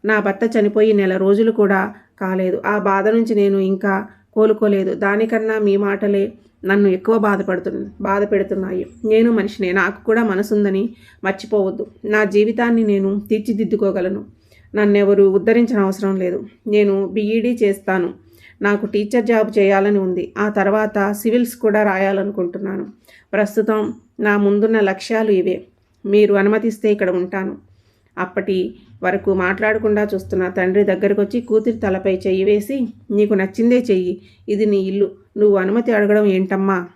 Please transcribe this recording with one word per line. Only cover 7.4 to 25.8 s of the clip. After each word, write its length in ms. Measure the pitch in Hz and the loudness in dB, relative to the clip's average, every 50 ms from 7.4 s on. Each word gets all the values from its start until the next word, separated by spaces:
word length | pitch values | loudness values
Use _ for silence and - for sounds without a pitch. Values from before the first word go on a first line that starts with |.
| - - 185 180 - - - - 202 202 - - | -2 -4 -4 -4 -4 -6 -6 -6 -10 -10 -12 -6
బాధ 240 | 196 196 196 202 208 | -2 -2 0 0 0
పెడుతున్నాయి. 600 | 202 208 190 196 - 208 190 190 190 190 185 - - - - - | 0 0 -2 0 -2 -4 -4 -4 -4 -6 -6 -8 -8 -12 -8 -2
నేను 280 | 214 214 220 226 233 | 2 4 4 4 4
మనిషినే, 400 | 233 220 190 208 - - 196 180 | 2 0 0 -2 -4 -4 -4 0
నాకు 320 | 180 196 180 190 202 - - | 0 0 0 -2 -4 -6 -4
కూడా 200 | - 220 233 233 | -2 0 0 0
మనసుందని 640 | 220 190 185 208 202 208 208 208 202 190 190 208 233 - - - - - _ - | 0 0 -2 -2 0 0 0 0 0 0 -2 -4 -4 -8 -14 -20 -20 -20 _ -6
మర్చిపోవద్దు. 600 | 190 196 190 - 226 220 208 190 190 - - - - - - - | -6 -6 -6 -6 -2 -2 0 0 -2 -4 -8 -12 -14 -14 -12 -6
నా 200 | 202 214 214 214 | -2 0 0 0
జీవితాన్ని 600 | 196 196 208 214 220 220 226 240 233 233 226 226 | 2 2 2 2 2 2 0 0 2 2 2 2
నేను 360 | 208 202 196 190 196 202 202 | 2 0 0 0 0 -2 -4
తీర్చిదిద్దుకోగలను. 1040 | 202 - 220 214 214 247 220 202 220 175 226 214 214 196 185 196 180 185 190 208 214 - - _ _ _ _ _ - _ - | -2 -2 -2 -2 -2 -4 -2 -2 0 -2 0 0 0 -2 0 -2 -4 -4 -4 -6 -10 -14 -20 _ _ _ _ _ -20 _ -2
నన్నెవరు 480 | 208 208 208 202 202 202 196 202 196 | 0 2 4 4 4 4 4 4 6
ఉద్ధరించిన 560 | 196 196 190 196 170 226 226 240 240 226 254 208 | 6 4 4 2 0 2 2 2 2 2 2 0
అవసరం 380 | 196 190 190 - 202 196 190 | 0 0 -2 -2 -2 -2 -2
లేదు. 300 | 190 185 180 180 - - - - _ _ | -2 -2 -4 -4 -6 -10 -12 -20 _ _
నేను 400 | 220 208 208 208 202 196 196 196 | 0 2 2 4 2 2 0 -2
బీఈడీ 520 | 180 185 220 208 208 220 233 214 247 240 233 | -2 -4 -4 -2 0 0 0 0 0 0 0
చేస్తాను. 640 | 226 202 196 196 - - 185 185 175 - - - _ _ _ _ - - - _ | 0 0 0 -2 -2 -2 -2 0 -2 -4 -6 -12 _ _ _ _ -20 -20 -12 _
నాకు 240 | 196 202 208 202 208 | -2 0 0 0 -2
టీచర్ 380 | 202 - 208 208 208 262 240 214 | -4 -2 -4 -2 0 -2 -2 0
జాబ్ 340 | 233 233 220 220 220 220 220 | 2 2 2 0 0 2 2
చేయాలని 400 | 196 196 196 196 196 208 208 196 | 2 4 4 2 2 2 2 0
ఉంది. 340 | 190 185 180 175 175 - - - | 0 -2 -2 -4 -6 -8 -6 -4
ఆ 100 | 208 214 | -4 -2
తర్వాత 640 | 208 208 190 202 202 214 214 214 - 208 196 202 | 0 0 0 0 0 0 -2 -2 -2 -2 -2 -2
సివిల్స్ 440 | 202 202 - 226 220 247 240 233 - | -2 -2 -2 0 0 0 0 -2 -6
కూడా 260 | - - 220 202 214 | -2 -2 0 2 2
రాయాలనుకుంటున్నాను. 1040 | 214 208 190 190 196 196 196 190 190 196 202 - 175 175 - - 196 190 196 - - - - _ _ - - _ _ _ | 2 2 0 0 0 0 0 -2 -4 -4 -4 -4 -6 -4 -6 -8 -8 -8 -8 -8 -10 -12 -16 _ _ -20 -20 _ _ _
ప్రస్తుతం 640 | - 208 208 202 - 226 214 220 220 214 214 208 233 - _ _ _ - | -2 -2 -2 0 0 -2 0 0 0 -2 -2 -4 -8 -12 _ _ _ -2
నా 160 | 208 208 208 | 0 0 2
ముందున్న 440 | 208 202 202 202 208 214 220 226 220 | 2 2 2 2 2 2 2 2 2
లక్ష్యాలు 500 | 208 190 190 190 - - 233 220 220 220 | 2 0 -2 -4 -6 -4 -2 -2 0 2
ఇవే. 340 | 202 185 175 185 185 - - _ _ _ | 2 0 0 -2 -4 -6 -8 _ _ _